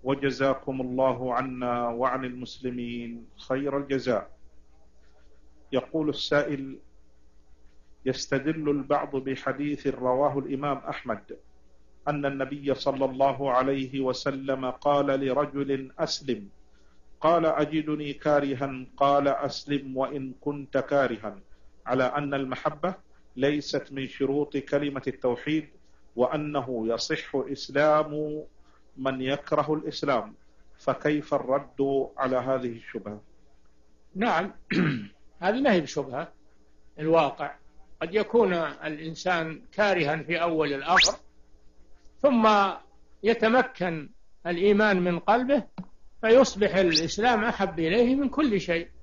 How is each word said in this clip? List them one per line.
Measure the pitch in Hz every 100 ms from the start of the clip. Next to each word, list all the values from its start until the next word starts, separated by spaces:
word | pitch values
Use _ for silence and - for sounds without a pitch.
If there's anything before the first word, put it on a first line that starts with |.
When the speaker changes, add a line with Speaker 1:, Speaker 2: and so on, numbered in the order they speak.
Speaker 1:
وجزاكم | 127 135 139 123 135 131 - 131
الله | 127 127 131 120 127
عنا | 120 131 127 123 120 120
وعن | 117 127 131
المسلمين | 127 123 123 - 127 123 120 120 117 117 117 -
خير | - 131 139 139
الجزاء. | 139 135 123 110 - - - - - - - - - - - - - - -
يقول | 131 - 160 151
السائل: | 135 - 147 147 143 135 131 - - - - - - - - - - - - 131
يستدل | 127 - 135 135 160 147
البعض | 143 135 147 165 135
بحديث | 135 131 - 131 147 143 143
رواه | 127 127 127 143 135
الإمام | 131 135 143 135
أحمد | - - 127 104 - - - - - - - - -
أن | 147 143
النبي | 139 131 143 139
صلى | 131 - 131
الله | 135 131 135 135 139
عليه | 123 131 139 131 135
وسلم | 131 127 147 135 135 131 131
قال | 120 143 143 139
لرجل: | 135 139 127 143 139 135 135 131 -
"أسلم." | 160 - 135 110 101 - - - - - - -
قال: | 151 170 160
"أجدني | 151 147 156 151 151 147
كارها." | 139 151 147 139 131 135 131 127 -
قال: | 139 143 139
"أسلم | 131 139 - - 143 135 131
وإن | 131 143 135 127
كنت | - 143 135 139
كارها"، | 123 143 127 110 104 98 - - - - -
على | 127
أن | 127 143 143
المحبة | 139 135 127 - 151 185 - - - - -
ليست | 139 147 143 143 -
من | 135 127
شروط | - 135 143 143 143
كلمة | - 143 143 135 131
التوحيد، | 123 127 120 - 156 151 - - - - 113
وأنه | 123 151 151 143 127 120 110
يصح | 117 - 156 -
إسلام | 139 127 139 - 139 151 151 151 147 151 151 - - - - - -
من | 135 131
يكره | 131 143 - 151 143
الإسلام، | 156 160 - 147 127 107 - - - - -
فكيف | - 127 151 151 143
الرد | 143 117 135 135 - 139 139 131 -
على | 131 127
هذه | 123 131 123 117
الشبهة؟ | - 113 101 104 - - - - - - - - -
Speaker 2:
نعم، | 185 226 165 190 - - 156 165 131
<clears throat> | 101 - - -
هذه | 175 226
ما | 277
هي | 190
بشبهة، | 143 - 135 127 170 - - - - - - -
الواقع | 156 160 143 - 147 - - - - -
قد | 165
يكون | 202 208 233 202
الإنسان | 175 156 143 156 151 160 160 185 175 160 156 -
كارها | - 208 180 147 156
في | 147 170
أول | 170 160 147
الأمر، | 139 143 185 185 - - - - - - - - - - -
ثم | 277 247 220 214 196 165 - - - -
يتمكن | 202 226 220 247 - - 180 165 139 - - - 170
الإيمان | 170 196 202 214 190
من | 180 170
قلبه | - 226 254 277 196 - - - - -
فيصبح | 220 240 262 196 202
الإسلام | 185 185 156 165 - 233 226
أحب | 226 - 190 165
إليه | 160 208 240
من | 269 277
كل | - 302 202
شيء. | 165 165 170 -